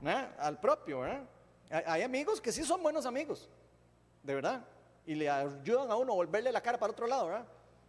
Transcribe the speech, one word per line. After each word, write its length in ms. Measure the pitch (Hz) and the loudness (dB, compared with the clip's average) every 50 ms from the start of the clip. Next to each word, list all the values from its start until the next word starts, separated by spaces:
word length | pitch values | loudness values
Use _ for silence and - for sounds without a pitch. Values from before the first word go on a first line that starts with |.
| - | -2
¿eh? 240 | 151 190 262 262 - - - | 0 0 0 0 -4 -6 -4
Al 200 | 143 151 151 - | -2 -2 -2 2
propio, 420 | - 254 302 302 - 175 139 127 | 2 4 4 2 0 -4 -4 -4
¿verdad? 220 | 127 160 233 277 254 - - - - - - - - - | -2 -4 -4 -6 -8 -14 -20 -20 -20 -20 -20 -20 -10 -4
Hay, 140 | 151 160 - | -2 -2 0
hay 160 | 165 160 165 | 2 2 2
amigos 400 | 214 254 254 269 294 415 440 - | 2 0 0 0 0 0 -2 0
que 100 | - 240 | -2 -2
sí 120 | 185 247 320 | -2 -2 0
son 180 | 269 339 381 | 0 2 2
buenos 240 | 339 302 302 320 247 | 2 2 2 0 -2
amigos, 420 | 254 240 269 320 294 180 - - - - - - - - _ - - _ _ _ _ _ _ - | -2 -2 -4 -4 -4 -6 -8 -10 -16 -20 -20 -20 -20 -20 _ -20 -20 _ _ _ _ _ _ -6
de 120 | 139 139 | -4 -2
verdad, 300 | 139 131 185 262 247 233 - - - - - - - - | 0 0 0 -2 -2 -6 -14 -20 -20 -20 -20 -20 -14 -8
y 80 | 160 156 | -6 -2
le 160 | 151 151 143 | 0 2 2
ayudan 640 | 143 139 139 143 139 139 135 180 233 262 277 240 | 2 2 0 -2 -4 -6 0 2 2 2 2 2
a 40 | 208 | 0
uno 180 | 233 262 262 214 | 0 2 2 2
a 20 | |
volverle 360 | 180 262 160 170 214 240 262 | 2 2 2 0 2 2 2
la 100 | 233 220 | 0 2
cara 180 | - 233 240 - | 2 0 0 2
para 120 | 220 202 | 0 -2
otro 140 | 220 - 233 | -2 -2 -2
lado, 220 | 233 269 262 208 | 0 0 0 0
¿verdad? 200 | 165 185 226 240 - - - - - - - - | 0 -2 -4 -6 -10 -18 -20 -20 -20 -20 -20 -20